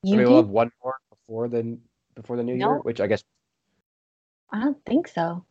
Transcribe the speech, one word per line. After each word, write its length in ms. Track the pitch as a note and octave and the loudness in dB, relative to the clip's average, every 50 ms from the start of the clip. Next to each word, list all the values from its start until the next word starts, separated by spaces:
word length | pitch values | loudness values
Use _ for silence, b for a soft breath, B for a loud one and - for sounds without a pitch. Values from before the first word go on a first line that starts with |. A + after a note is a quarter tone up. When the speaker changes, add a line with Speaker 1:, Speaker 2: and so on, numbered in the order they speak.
| - | 2
Speaker 1:
You 140 | F#3+ G3+ A3 | 2 4 4
Speaker 2:
Maybe 80 | B3 B3 | 6 8
we'll 120 | C4 D#4 | 6 6
Speaker 1:
do? 40 | E4+ | 6
Speaker 2:
have 40 | G2+ | 4
one 200 | F#2+ A2 A#2+ A#2+ _ _ | 2 0 0 0 _ _
more 140 | - B2+ C3 - _ _ | -8 -8 -8 -8 _ _
before 380 | _ _ _ - A2 A2+ A#2+ A#2+ | _ _ _ -12 -8 -6 -6 -2
the, 280 | A#2+ A#2 A2+ A#2 A#2 A#2 A#2+ _ _ _ _ _ _ | -2 -4 -4 -4 -10 -12 _ _ _ _ _ _ _
before 220 | B2 A2 - A#2+ | -20 -12 -8 -6
the 80 | A#2+ A#2 | -6 -4
new 100 | A#2+ B2+ | -4 -4
year, 220 | B2+ B2+ A#3 C4+ | -2 0 0 0
Speaker 1:
No. 20 | C#4+ - | -2 -4
Speaker 2:
which 160 | - A#2 - | -6 -4 -4
I 80 | G2 G2+ | -2 -2
guess 160 | G#2+ G2 - _ _ _ _ _ _ _ _ _ _ _ _ _ _ _ _ _ _ _ _ _ _ _ _ _ | -2 -2 -4 _ _ _ _ _ _ _ _ _ _ _ _ _ _ _ _ _ _ _ _ _ _ _ _ _
Speaker 1:
I 80 | - G#3+ | -6 -2
don't 180 | A#3 D4 C#4 - _ | -2 -2 -4 -4 _
think 220 | - A3+ D#4 F4 - | -2 -2 -2 -2 -2
so. 360 | - - E3 E3+ E3+ F3+ - _ | -4 -4 -4 -4 -4 -8 -12 _